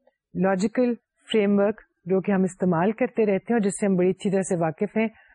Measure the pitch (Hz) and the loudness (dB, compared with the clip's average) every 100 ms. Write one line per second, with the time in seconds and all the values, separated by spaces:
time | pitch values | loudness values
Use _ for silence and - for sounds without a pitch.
0 | _ _ _ 175 190 190 220 - 247 233 | _ _ _ -2 0 0 0 0 0 -2
1 | _ _ - 220 202 202 202 214 - _ | _ _ -4 0 2 2 2 -2 -12 _
2 | 170 190 190 190 190 - 180 160 190 220 | -2 -2 0 0 0 0 0 2 0 0
3 | 254 - 214 190 - 233 196 - 202 185 | -4 0 0 0 -2 -2 -2 -2 -2 2
4 | 185 185 202 190 185 180 165 - 208 220 | 0 0 -2 -2 -2 -2 -2 -2 -4 -2
5 | 220 - _ | -4 -6 _